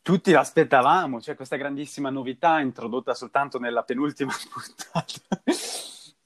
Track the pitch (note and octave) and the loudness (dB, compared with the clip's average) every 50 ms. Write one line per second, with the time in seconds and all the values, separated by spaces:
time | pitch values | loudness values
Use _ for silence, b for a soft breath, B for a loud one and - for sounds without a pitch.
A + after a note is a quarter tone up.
0 | _ - F3+ F#3+ - G3 E3 C#3+ C#3 - - E3 D#3 B2 - C3 B2 C#3 D#3+ F#3 | _ 2 0 2 4 6 6 6 6 4 4 2 4 6 6 4 6 6 4 4
1 | F3 C#3 C3 C#3+ C#3 - C#3+ - C3 - D#3 C3 C3+ C#3+ C#3 C#3 D3 C#3+ - - | 2 -2 -6 -8 -8 -10 -12 -12 -10 -8 -8 -6 -6 -6 -6 -8 -10 -10 -8 -6
2 | C#3+ C3+ C3+ C#3 B2+ B2 C3 _ - E3+ D#3+ D#3 C#3+ C3 A#2+ - A#2 A2+ A2 B2+ | -6 -4 -4 -4 -6 -6 -6 _ 2 2 4 4 0 -2 -6 -6 -8 -6 -6 -6
3 | A#2+ - A#2+ - B2+ A#2 _ C#3 C#3 C#3 - C3 B2 A#2+ A#2+ A#2+ A2+ - B2+ B2 | -4 -4 -6 -6 -6 -4 _ -2 -2 -2 -4 -6 -6 -2 -2 -2 -2 -2 -4 -2
4 | D3 D3 C#3 - C#3 C3+ A#2+ - - - - C3+ - - _ - - - - E3+ | -2 -4 -2 -4 -6 -6 -6 -10 -10 -14 -16 -16 -16 -16 _ -18 -18 -6 -6 -6
5 | - - - - _ _ G3 - _ - E4+ B B B B B B B B B | -6 -6 -14 -18 _ _ -8 -4 _ -2 -2 B B B B B B B B B
6 | B B _ _ _ | B B _ _ _